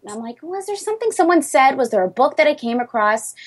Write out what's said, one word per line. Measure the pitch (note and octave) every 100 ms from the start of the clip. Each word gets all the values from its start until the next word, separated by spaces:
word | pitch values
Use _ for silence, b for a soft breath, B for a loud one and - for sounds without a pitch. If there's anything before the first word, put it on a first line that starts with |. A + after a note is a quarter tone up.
| G3+
I'm | G#3+
like, | A3+ A#3+
was | D#4+ F#4+ G4
there | G4+
something | G#4+ A4 A4+
someone | - F4 E4+
said? | - C#4+ C4 C4
Was | A#3
there | G#3+
a | F#3
book | A3+ C#4+ D4+
that | D4+
I |
came | D4 A#3 A#3+
across? | A#3+ A#3 G#3 A3 - -